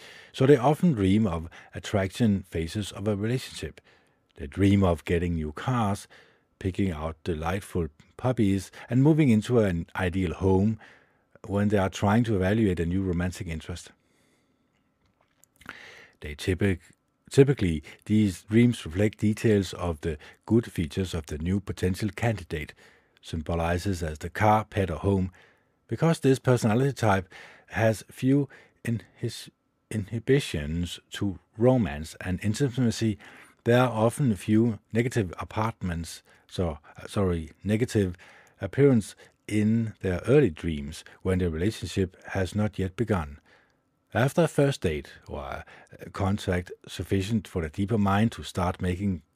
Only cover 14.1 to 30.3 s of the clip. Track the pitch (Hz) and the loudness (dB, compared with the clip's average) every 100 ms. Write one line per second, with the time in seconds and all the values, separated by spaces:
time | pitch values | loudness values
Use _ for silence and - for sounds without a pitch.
14.1 | _ _ _ _ _ _ _ _ _ _ | _ _ _ _ _ _ _ _ _ _
15.1 | _ _ _ _ _ - - - - - | _ _ _ _ _ -20 -20 -20 -20 -20
16.1 | - 76 73 - 90 101 90 _ _ _ | -14 -12 -6 -2 2 2 0 _ _ _
17.1 | _ - - 139 139 90 78 - - - | _ 0 6 6 4 0 -2 -6 -12 0
18.1 | 107 104 90 - 110 120 117 - 85 107 | 2 2 0 0 4 4 2 -4 0 0
19.1 | - 107 107 117 104 92 - 87 82 82 | 0 -2 0 2 2 0 -4 -6 -4 -6
20.1 | 76 - - - 113 117 - 78 - 92 | -8 -12 -12 0 2 2 -4 -4 -4 -4
21.1 | 85 - 76 82 98 - 92 92 92 107 | -6 -8 -6 -2 -2 -4 -4 -2 -2 -6
22.1 | - 117 107 - 80 76 - - _ _ | -2 -4 -4 -6 -10 -10 -16 -20 _ _
23.1 | _ - 82 78 85 82 87 101 87 82 | _ -10 -8 -4 -2 0 -2 -2 -4 -6
24.1 | 78 87 - 107 107 107 - 92 87 98 | -8 -8 0 2 2 0 -4 -4 -2 0
25.1 | 98 90 - _ _ _ _ - 117 160 | 0 -2 -8 _ _ _ _ -8 0 0
26.1 | 160 135 131 - 123 117 110 139 123 110 | 2 2 2 2 2 2 2 0 0 2
27.1 | 95 - - - - - 101 110 110 - | 2 -2 -14 -20 -20 -10 0 0 0 -6
28.1 | - 131 143 139 - _ _ - 117 - | -4 0 2 0 -8 _ _ -6 -6 -6
29.1 | - 117 - - - _ _ - 110 95 | -10 -8 -8 -16 -20 _ _ -8 -8 -6
30.1 | 117 - | -4 2